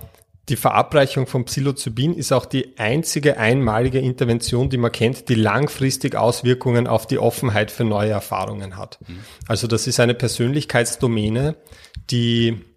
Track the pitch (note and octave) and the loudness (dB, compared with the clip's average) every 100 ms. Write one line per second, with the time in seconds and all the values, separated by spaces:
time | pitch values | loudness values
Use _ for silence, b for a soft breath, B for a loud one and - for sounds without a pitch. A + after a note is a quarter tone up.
0 | B B _ _ - A#2 B2+ G#2 A#2 D3+ | B B _ _ -6 -2 2 2 4 4
1 | C3+ - B2+ C3 A#2+ - C3+ C#3 - A2+ | 2 0 -2 -2 -4 -2 -2 -4 -6 -2
2 | D3 E3+ C#3+ C3 - C3+ - - A2 C#3+ | -2 -2 0 0 0 -2 -4 -2 0 0
3 | D#3+ D3+ C#3+ B2 A2 C3 A#2+ G#2+ B2+ C3 | 0 0 2 2 2 4 2 2 0 0
4 | C3 B2+ B2 A#2 - A#2+ B2+ B2+ A#2 - | -2 0 0 0 0 0 0 0 -2 0
5 | A2+ C3 - A#2 G#2 A2 D3 - C3+ B2+ | 0 0 0 2 2 2 0 0 -2 0
6 | C#3 G#2+ A2 A#2+ B2 B2+ B2+ A#2+ A#2+ A2+ | -2 0 0 2 2 2 2 2 2 0
7 | - A#2+ A2+ - A2+ G#2+ G#2 - A#2 G#2 | 0 0 0 0 0 0 -2 -2 -2 0
8 | G#2+ G#2 - F#2+ G2+ G#2 G2 F#2 G2+ - | 0 -2 -4 -6 -6 -8 -12 -12 -14 -16
9 | B F2 G#2+ B - A2+ A#2 A2+ - A#2+ | B -18 -18 B -4 -4 0 -2 0 2
10 | A#2+ B2 A#2+ - A#2+ D3 C#3+ A#2+ A#2 - | 2 2 -2 -2 -2 -2 0 0 0 0
11 | C3 A2+ G#2+ A2+ C#3+ D#3 B B B - | 0 0 0 0 -2 -4 B B B -16
12 | - A#2+ A#2 A#2 A#2 A2 - | -4 0 2 2 2 0 -8